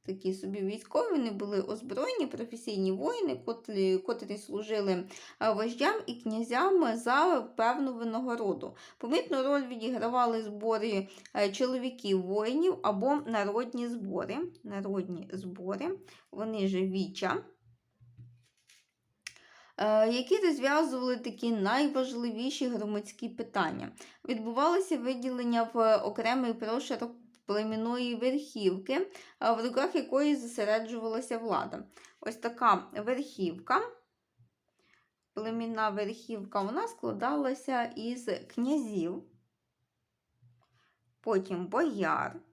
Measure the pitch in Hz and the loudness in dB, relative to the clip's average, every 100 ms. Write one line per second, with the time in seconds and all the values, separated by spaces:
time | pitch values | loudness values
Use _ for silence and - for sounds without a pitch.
0 | - 190 190 190 190 202 190 220 - - | -8 -4 -4 -4 -6 -2 -4 -4 -2 0
1 | 466 320 233 196 202 202 - 226 247 208 | 2 0 0 -4 -2 -2 -2 -6 -4 -4
2 | 381 494 285 - 233 233 - 202 190 190 | -2 -2 -4 -4 -10 -8 -4 0 0 0
3 | 285 480 359 - - 226 - 202 190 185 | -2 0 -2 -2 -4 -8 -4 0 2 2
4 | 185 156 190 202 - 202 214 214 196 180 | 0 -4 -6 -10 -6 -8 -2 0 2 0
5 | 180 - - - 220 208 226 233 294 440 | -2 -12 -18 0 2 2 -2 0 0 0
6 | - 240 220 220 233 240 370 381 262 226 | -4 -6 -4 -4 0 2 4 6 4 2
7 | 247 262 359 294 233 - 226 262 269 233 | 2 4 6 4 0 2 2 4 0 -2
8 | 233 226 254 233 208 - - - - _ | -2 -2 -2 0 0 -2 -6 -14 -20 _
9 | 233 320 508 269 262 285 254 240 226 247 | 0 0 2 0 2 2 0 -4 -2 0
10 | 226 247 240 226 220 208 220 220 226 196 | 2 4 4 2 -4 -4 0 2 2 0
11 | 196 - - - 202 196 254 254 254 247 | -2 -12 -8 0 0 2 0 0 -2 -4
12 | 202 190 180 208 220 277 359 - 208 196 | 2 2 2 0 2 2 2 2 0 2
13 | 247 285 226 226 202 214 240 247 240 233 | 2 2 0 0 2 0 -2 -4 -4 -4
14 | 196 185 - 247 349 - 220 202 196 196 | -4 -4 -4 -4 -6 -8 -10 -6 -2 -2
15 | 180 170 190 185 185 185 185 196 320 381 | -2 -8 -8 -10 -8 -8 -6 -4 -4 -6
16 | - - _ - 220 220 196 185 190 190 | -10 -20 _ -8 -4 0 0 2 0 0
17 | 185 - - 359 - _ _ _ _ _ | -2 -2 -2 -2 -4 _ _ _ _ _
18 | - - - _ _ _ _ - _ _ | -20 -20 -20 _ _ _ _ -20 _ _
19 | _ _ - - - - - - 214 214 | _ _ -20 -20 -20 -20 -16 0 4 6
20 | 220 247 247 427 370 285 262 294 311 254 | 6 4 2 4 4 4 4 4 4 2
21 | 254 247 240 196 233 220 190 254 294 285 | 0 0 -4 -4 0 2 4 4 4 2
22 | 262 240 240 220 254 - 254 226 208 208 | 0 -2 -4 -2 -4 0 -2 0 -2 -4
23 | 208 - 233 - - 208 165 - - - | -6 -10 -10 -8 -4 0 0 -2 -10 -12
24 | - - - 233 220 233 311 349 370 294 | -20 -14 -6 -4 -2 2 4 4 2 -2
25 | 240 254 254 247 240 233 226 233 220 214 | 0 -2 -2 -2 2 2 2 4 6 6
26 | 208 208 226 262 240 226 220 240 285 254 | 4 0 0 2 0 -2 -2 -2 -2 -4
27 | 233 - - _ - 208 220 220 233 240 | -6 -8 -20 _ -2 -2 0 -2 -2 -2
28 | 247 233 247 277 294 220 190 190 190 269 | -2 0 2 0 -4 2 2 2 -2 -2
29 | 381 - - _ 220 226 240 240 349 339 | -2 -8 -20 _ 2 2 2 2 2 0
30 | 233 262 294 285 233 233 208 220 226 233 | 0 2 4 2 -2 -2 2 2 0 -4
31 | 226 220 - 226 226 175 - - - - | -2 -4 -4 -4 0 -2 -2 -8 -12 -20
32 | - _ - 226 233 240 240 185 - 208 | -20 _ -10 -6 -6 2 4 4 2 -6
33 | 208 262 285 - 175 180 - 277 480 - | -2 -2 -4 -2 -2 -2 0 2 2 -10
34 | _ _ _ _ _ _ _ _ _ _ | _ _ _ _ _ _ _ _ _ _
35 | _ _ _ - 220 226 226 220 220 202 | _ _ _ -8 -6 -4 -4 0 0 0
36 | 208 226 - 220 196 202 196 285 453 - | -4 -6 -8 -8 -4 -2 -2 -2 -4 -4
37 | 233 208 233 294 269 269 - 254 240 - | -6 -2 0 0 0 -2 -2 -2 -2 -4
38 | 226 247 240 - - - 247 302 226 202 | -6 -4 -4 -4 -4 -2 2 2 0 -2
39 | 165 202 - _ _ _ _ _ _ _ | -2 -4 -12 _ _ _ _ _ _ _
40 | _ _ _ _ _ _ _ _ _ _ | _ _ _ _ _ _ _ _ _ _
41 | _ _ 226 196 190 180 185 220 320 202 | _ _ 0 0 2 -4 -2 0 0 0
42 | 165 139 139 339 _ | 0 0 -2 -6 _